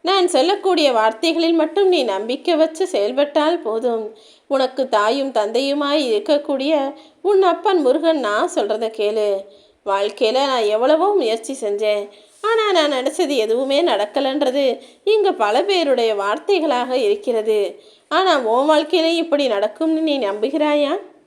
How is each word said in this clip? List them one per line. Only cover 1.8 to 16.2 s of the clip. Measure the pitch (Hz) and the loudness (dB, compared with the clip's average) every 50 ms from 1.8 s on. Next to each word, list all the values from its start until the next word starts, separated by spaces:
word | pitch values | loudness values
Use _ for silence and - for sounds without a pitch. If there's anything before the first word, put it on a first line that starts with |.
| 403 381 | 2 2
நீ | 359 320 254 | 2 2 0
நம்பிக்கை | 220 190 190 214 226 254 - - 349 339 | -2 -4 -4 -4 -4 -6 -4 -2 -2 2
வச்சு | 302 320 320 320 311 381 | 2 2 0 0 -4 -6
செயல்பட்டால் | 359 - 214 202 214 254 269 285 294 285 311 294 311 349 339 | -4 -2 -2 -2 0 0 -2 -2 0 0 0 0 0 -2 -2
போதும். | - 220 220 226 247 247 233 226 214 214 - - - - - _ _ _ | -4 -4 -4 -2 -2 -2 -2 -4 -6 -10 -14 -18 -20 -20 -20 _ _ _
உனக்கு | 277 269 269 262 262 - 262 254 | -2 -2 -2 -2 -2 -4 -2 0
தாயும் | 233 214 208 220 262 277 269 269 | 2 2 2 2 0 0 -4 -2
தந்தையுமாய் | 254 233 208 208 226 240 277 277 277 294 285 285 285 311 277 | -2 -2 -2 0 0 -2 0 0 -2 -2 -2 0 0 0 0
இருக்கக்கூடிய | 247 220 208 208 - 294 294 294 302 277 262 269 294 320 294 269 269 302 - - - _ _ - | 0 -2 -2 0 0 0 0 0 -2 -4 -2 0 0 0 0 0 -4 -8 -12 -20 -20 _ _ -2
உன் | 370 415 381 392 | 2 2 4 4
அப்பன் | 359 330 330 - 427 392 349 | 2 0 0 0 0 0 2
முருகன் | 285 247 269 320 302 330 320 294 | 2 2 2 2 2 0 0 0
நான் | 247 208 208 220 311 330 - | 0 -2 0 0 -2 -2 -2
சொல்றத | 311 220 202 214 220 233 220 | -4 -2 -2 -2 -2 -4 -6
கேளு. | 220 - 208 208 220 220 214 208 196 196 196 - - - _ _ _ _ _ | -4 -2 -2 -2 0 0 0 0 -2 -4 -6 -12 -20 -20 _ _ _ _ _
வாழ்க்கையில | 208 196 196 202 208 208 - - 220 240 262 277 | -4 -2 0 -2 -4 -2 0 0 0 2 0 0
நான் | 277 262 240 220 | 0 0 0 0
எவ்வளவோ | 208 214 220 247 277 302 311 349 403 415 | 0 0 2 4 2 4 4 2 2 2
முயற்சி | 381 269 220 226 226 220 - 269 | 2 0 0 -2 -4 -4 -10 -10
செஞ்சேன், | 262 226 208 202 202 220 214 208 208 202 - - - - _ _ _ - | -6 -4 -4 -4 -2 -2 -2 -2 -2 -4 -8 -16 -20 -20 _ _ _ -2
ஆனா | 427 466 453 440 415 | 0 0 0 0 2
நான் | 381 339 302 294 285 | 2 2 2 2 -2
நினைச்சது | 254 254 294 - - 359 277 285 | -2 -2 -4 -2 -2 -2 0 0
எதுவுமே | 247 214 220 220 247 269 269 277 285 339 | 0 0 0 0 0 0 0 0 0 2
நடக்கலன்றது | 330 233 196 208 208 - 285 277 269 269 294 285 254 254 285 277 254 233 - - - - _ _ | 2 0 0 -2 -2 -2 -2 -2 -2 0 0 -2 0 0 0 0 0 -2 -4 -10 -20 -20 _ _
இங்க | 392 427 427 403 392 - | 0 2 2 2 0 0
பல | - 220 208 220 269 349 | 0 0 0 2 0 0
பேருடைய | 403 392 359 330 285 254 240 233 226 214 | 2 0 0 2 2 2 2 2 0 0
வார்த்தைகளாக | 202 | 0